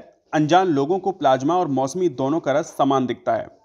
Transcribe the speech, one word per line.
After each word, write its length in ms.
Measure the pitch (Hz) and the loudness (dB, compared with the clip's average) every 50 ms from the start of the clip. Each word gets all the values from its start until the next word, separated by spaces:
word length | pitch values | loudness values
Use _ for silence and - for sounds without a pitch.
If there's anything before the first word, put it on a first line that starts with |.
| - - _ _ _ _ | -6 -14 _ _ _ _
अनजान 360 | - 156 151 147 170 185 190 185 | -2 0 2 4 4 4 4 4
लोगों 300 | 151 139 139 147 190 190 | 0 0 0 0 -2 -2
को 140 | 180 196 | -2 -4
प्लाज्मा 440 | 185 - 147 135 131 127 131 151 175 | -4 0 2 2 2 2 2 0 0
और 120 | 180 180 151 | 0 0 0
मौसमी 380 | 135 131 135 135 135 185 185 170 | -2 -2 -2 -2 -2 -2 -2 -2
दोनों 300 | 127 123 135 135 160 165 | -2 -2 -2 -2 -2 -2
का 120 | - 147 | -2 0
रस 220 | 131 147 160 - - - | -2 -2 -2 -4 -2 -2
समान 280 | 147 135 139 131 127 | 0 2 2 0 0
दिखता 280 | 117 117 - - 120 113 | -2 -6 -6 -4 -4 -4
है। 140 | 107 - - - _ | -4 -4 -10 -16 _